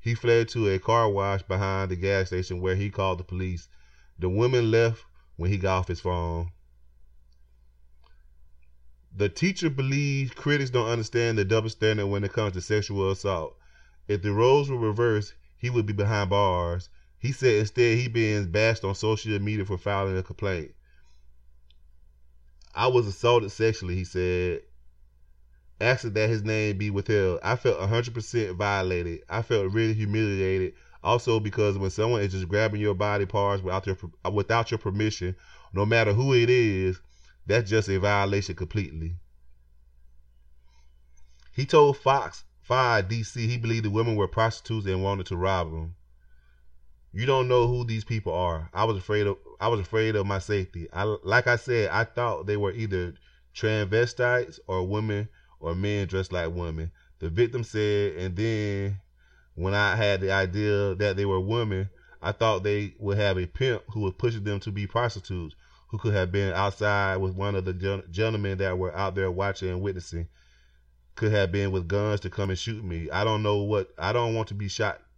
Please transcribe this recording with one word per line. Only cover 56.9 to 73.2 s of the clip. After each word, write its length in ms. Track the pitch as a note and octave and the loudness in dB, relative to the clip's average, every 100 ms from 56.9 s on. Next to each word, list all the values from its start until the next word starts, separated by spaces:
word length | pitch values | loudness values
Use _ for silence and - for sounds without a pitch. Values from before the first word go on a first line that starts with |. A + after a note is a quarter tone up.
| - _ _ | -10 _ _
the 100 | D#2+ | -6
victim 340 | E2 A#2+ A#2+ | 0 0 0
said, 540 | A2+ G#2+ G#2 G#2 G2+ D#2+ | -4 -2 0 2 0 -2
"and 180 | F#2 F2 | -6 -2
then 640 | A2 A2 G#2 G2 G2 G2 _ _ _ _ _ - | -2 0 -2 -2 -4 -6 _ _ _ _ _ -6
when 180 | F#2 | -2
I 240 | G2+ G2+ G2+ | 2 2 2
had 240 | G#2 G2 | 2 2
the 100 | F#2+ | 2
idea 640 | G2 F#2+ F#2+ G#2+ G2+ G2+ F2+ | 2 0 0 0 2 0 0
that 220 | G#2 F#2+ | 0 0
they 80 | G2+ | 0
were 160 | F#2+ | 0
women, 480 | F#2+ A2+ A2+ F#2+ G2 - - - | 0 0 0 -2 -4 -8 -20 -8
I 100 | E2 | -6
thought 320 | G#2+ A2+ G2+ | 0 2 2
they 320 | G2 G#2 G#2 - | 0 0 -2 -6
would 200 | G2 G2+ | -2 2
have 200 | G2+ F#2 | 2 0
a 80 | F2 | -2
pimp 380 | - C3 A2+ - | -2 0 0 -4
who 100 | G#2+ | -4
was 140 | G2+ | -4
pushing 320 | - A#2+ A2+ G2+ | -2 -2 -2 -4
them 160 | G2+ | -4
to 100 | A2 | -4
be 160 | G2+ G2+ | -6 -2
prostitutes, 640 | A#2 A#2+ G2 - F#2 E2 - _ - _ | 0 -2 -4 -8 -8 -8 -14 _ -20 _
who 80 | G#2+ | -4
could 160 | A2 | 0
have 180 | G2+ F2+ | 2 2
been 220 | G2 G2 | 0 0
outside 640 | F2 G2+ - G#2 G2+ G2 F#2+ | 0 -2 0 0 2 0 0
with 180 | F#2+ F#2 | -2 -2
one 200 | G2+ G2 | -4 -2
of 100 | F#2 | -4
the 80 | |
gen-, 300 | F2+ F#2+ G2 F2+ | -4 -2 -4 -6
gentlemen 500 | E2+ A2 A2 G2+ F#2+ | -2 -2 0 -2 -2
that 180 | G2 F#2 | -2 -2
were 180 | F2+ E2 | -4 -2
out 200 | G2 F#2 | -4 -2
there 140 | F#2+ | -2
watching 380 | F2+ G2 F#2+ F#2 | 0 -2 -2 -4
and 140 | F2+ | -4
witnessing, 480 | G2+ F#2 - E2+ E2+ _ _ _ _ _ _ _ _ - | -4 -6 -8 -8 -8 _ _ _ _ _ _ _ _ -2
could 180 | G#2+ | 0
have 180 | G#2+ G2 | 2 2
been 220 | G2 G2 | 0 0
with 160 | F#2+ E2+ | -2 -2
guns 320 | G2+ G#2 G#2 | -2 0 -2
to 80 | F#2+ | -4
come 220 | - G2 | -6 -4
and 60 | F#2 | -4
shoot 240 | - G#2+ G2 | -6 -8 -6
me. 240 | E2+ E2 | -8 -4
I 160 | E2 | -2